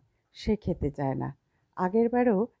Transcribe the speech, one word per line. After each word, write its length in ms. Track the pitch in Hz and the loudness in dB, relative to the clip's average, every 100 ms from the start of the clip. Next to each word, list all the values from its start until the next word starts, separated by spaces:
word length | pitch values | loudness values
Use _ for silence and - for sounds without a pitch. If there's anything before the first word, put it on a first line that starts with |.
| _ _ _ | _ _ _
সে 220 | - - 208 | -10 -4 -4
খেতে 360 | - 170 147 | -2 -4 -4
চায় 240 | 143 139 131 | -4 -4 -4
না। 220 | 131 - _ _ _ - | -6 -10 _ _ _ -4
আগেরবারও 720 | 185 220 233 240 247 190 233 _ | 0 2 2 4 4 2 0 _